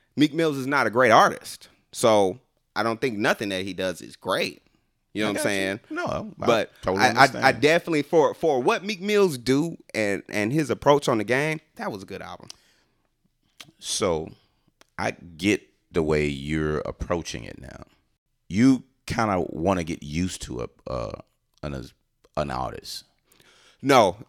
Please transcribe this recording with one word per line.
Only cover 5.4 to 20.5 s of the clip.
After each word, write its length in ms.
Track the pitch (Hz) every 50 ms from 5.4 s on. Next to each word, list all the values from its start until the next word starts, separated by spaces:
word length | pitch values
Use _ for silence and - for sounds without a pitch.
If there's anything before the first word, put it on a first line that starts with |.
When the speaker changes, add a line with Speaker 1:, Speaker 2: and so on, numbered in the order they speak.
Speaker 1:
I'm 40 | -
Speaker 2:
got 60 | 113
you. 60 | 101
Speaker 1:
saying? 240 | 98 95 95 98 117 _ -
Speaker 2:
No, 440 | 311 349 349 - - - - 220 - -
I 60 | -
Speaker 1:
But 260 | - 117 110 - - _ _ -
Speaker 2:
totally 200 | 95 92 95 123
Speaker 1:
I, 20 |
I, 20 | 127
I 20 | - 127 135
Speaker 2:
understand. 340 | 135 120 120 123 135 131 117 127
Speaker 1:
definitely, 400 | 147 160 170 - 175 165 147 139
for, 320 | - - 160 143 117 -
for 260 | - - 160 143 127 123
what 220 | 175 226 196 160
Meek 160 | 202 214 170
Mill's 380 | 185 208 208 202 202 185 143 123
do 400 | 117 127 135 139 160 170 - - _ _ -
and, 280 | 117 107 101 98 85 - -
and 240 | - 104 104 110 135
his 160 | 160 151 120
approach 400 | 110 98 - 139 147 139 - -
on 80 | 123 113
the 60 | 101
game, 360 | 101 123 135 147 156 156 156 _ _ _
that 140 | - 233 202
was 120 | 120 95 95
a 40 |
good 140 | 92 98 87
album. 280 | 80 87 90 - - - - _ _ _ _ _ _ _ _ _ _ _ _ _ _ _ _ _ _ _ _ - - _ _ _
Speaker 2:
So, 520 | - - - - 110 95 82 78 80 - - _ _ _ _ _ _ _ _ _ _ _ _ -
I 140 | 98 113 110
get 500 | - - 87 85 76 87 101 101 - - _ _ _ _ _
the 120 | - 87 80
way 240 | 76 78 76 76
you're 520 | 73 71 67 69 73 78 78 78 78 76 73
approaching 640 | - - - - - - 90 85 80 - - 60 57
it 160 | 50 50 -
now. 240 | - - - - - _ _ _ _ _ _ _ _ _ _ _ _ -
You 360 | 85 101 120 135 135 117 - _ _ _ -
kinda 380 | - - 120 113 107 98 90 82 -
wanna 360 | - - 82 95 98 90 82
get 180 | 80 80 - -
used 400 | 73 73 82 90 92 - - -
to 200 | -